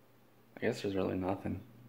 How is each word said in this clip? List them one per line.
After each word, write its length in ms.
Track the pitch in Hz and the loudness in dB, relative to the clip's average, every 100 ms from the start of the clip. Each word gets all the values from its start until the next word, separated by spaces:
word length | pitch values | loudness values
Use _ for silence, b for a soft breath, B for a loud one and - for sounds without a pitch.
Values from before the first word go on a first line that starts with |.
| - - - - - - | -20 -20 -20 -20 -20 0
I 40 | |
guess 200 | 107 127 | 0 2
there's 140 | 104 95 | 0 2
really 220 | 95 95 | 2 2
nothing. 420 | 92 98 92 92 - - | 2 0 0 -4 -6 -18